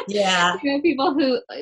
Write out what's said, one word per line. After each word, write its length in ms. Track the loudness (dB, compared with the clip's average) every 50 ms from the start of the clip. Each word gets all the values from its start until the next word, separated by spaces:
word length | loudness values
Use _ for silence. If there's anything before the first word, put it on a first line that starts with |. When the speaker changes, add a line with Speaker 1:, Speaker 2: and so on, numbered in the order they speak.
| 2 2
Speaker 1:
Yeah. 480 | 0 0 0 2 2 2 2 2 0 0 -2
Speaker 2:
You 100 | -2 -2
know, 80 | 0
people 320 | 0 0 0 0 0 0 0
who, 260 | 0 0 0 0 -2 -4 -8 -12 -12